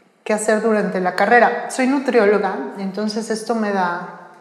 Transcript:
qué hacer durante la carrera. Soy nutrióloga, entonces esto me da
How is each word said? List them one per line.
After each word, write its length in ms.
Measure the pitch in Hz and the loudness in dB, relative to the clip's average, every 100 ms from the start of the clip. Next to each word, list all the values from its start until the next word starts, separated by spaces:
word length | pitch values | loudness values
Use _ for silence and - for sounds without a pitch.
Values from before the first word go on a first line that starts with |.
| _ _ | _ _
qué 100 | - | -4
hacer 300 | 214 208 214 | -2 0 0
durante 380 | 220 214 185 185 | 2 0 0 -2
la 140 | 180 180 | -2 0
carrera. 540 | 202 240 196 - - | 4 6 6 2 -6
Soy 160 | - 254 | -2 0
nutrióloga, 840 | 285 262 240 202 202 190 220 - 196 | 0 2 4 4 2 0 -4 -8 -8
entonces 500 | 196 185 214 214 214 | -8 -4 -4 -4 -6
esto 260 | 220 - | -6 -4
me 180 | 226 208 | -2 -2
da 580 | 202 175 175 175 - - - | -2 -2 -4 -10 -16 -20 -20